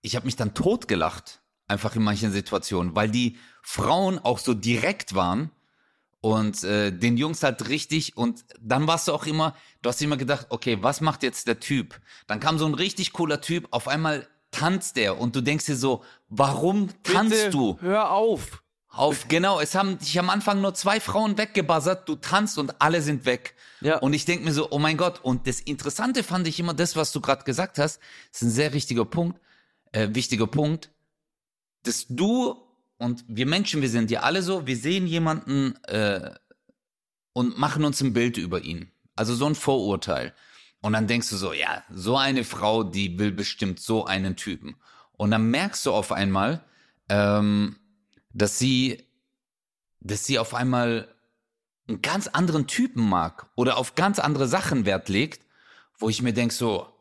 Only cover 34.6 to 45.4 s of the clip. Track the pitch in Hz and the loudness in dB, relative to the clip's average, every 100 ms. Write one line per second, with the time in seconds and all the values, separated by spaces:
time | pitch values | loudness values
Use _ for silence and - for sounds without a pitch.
34.6 | 135 123 135 190 180 165 160 156 - 139 | -4 -4 -2 -2 0 0 0 -2 -2 0
35.6 | 135 - - 107 104 98 67 - _ _ | 0 -4 -4 0 0 -2 -6 -16 _ _
36.6 | _ _ _ _ _ _ _ - 123 - | _ _ _ _ _ _ _ 0 0 0
37.6 | 143 147 151 135 135 117 120 117 87 90 | -2 0 0 0 0 2 0 0 -4 -4
38.6 | - 85 85 _ _ - 110 120 143 156 | -4 -10 -10 _ _ -4 -2 0 0 0
39.6 | - 135 104 95 - 71 64 - - - | 0 0 0 -2 -2 -4 -4 -12 -20 -20
40.6 | - _ 107 110 110 117 113 101 92 76 | -20 _ -2 0 2 0 0 -4 -4 -2
41.6 | 73 - - 92 95 131 135 131 113 - | -2 -4 -10 -8 0 2 2 0 -2 -2
42.6 | 104 113 101 92 98 87 104 95 101 - | 2 2 0 -2 -4 0 -2 -2 -6 -4
43.6 | 98 90 - 113 92 95 95 92 104 85 | -6 -6 -2 -2 0 -2 -2 -4 -8 -8
44.6 | 73 - _ - _ _ 107 110 | -10 -18 _ -20 _ _ 0 2